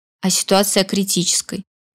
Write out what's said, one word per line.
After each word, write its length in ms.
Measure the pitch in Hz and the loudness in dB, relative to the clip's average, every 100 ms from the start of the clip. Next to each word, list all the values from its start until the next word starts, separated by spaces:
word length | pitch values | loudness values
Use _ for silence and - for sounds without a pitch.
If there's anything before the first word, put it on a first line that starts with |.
| _ _ | _ _
а 100 | 190 | -2
ситуация 520 | - - 196 208 202 | -2 2 2 4 0
критической. 800 | 190 196 196 185 170 - - 190 - _ _ | 0 0 0 0 0 -2 -4 -12 -12 _ _